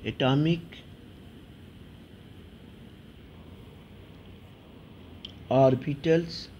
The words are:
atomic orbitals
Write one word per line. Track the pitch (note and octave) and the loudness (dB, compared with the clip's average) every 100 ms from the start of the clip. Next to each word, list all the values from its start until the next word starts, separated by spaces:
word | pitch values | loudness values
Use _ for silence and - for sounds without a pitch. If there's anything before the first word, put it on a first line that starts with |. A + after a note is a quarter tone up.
| - | -4
atomic | - C3 C#3 D#3+ E3+ - - - - - - - - - - - - - - - - - - - - - - - - - - - - - - - - - - - - - - - - - - - - - - - - - | 2 6 6 6 2 0 -14 -16 -18 -18 -18 -16 -16 -18 -18 -18 -18 -18 -18 -18 -18 -18 -18 -18 -18 -18 -18 -18 -18 -18 -18 -18 -18 -18 -16 -18 -18 -18 -18 -18 -18 -18 -18 -20 -20 -20 -20 -20 -18 -18 -16 -16 -16 2
orbitals | B2+ C3+ B2+ - C#3 E3 E3 E3+ - - | 8 8 8 0 0 4 4 4 -8 -12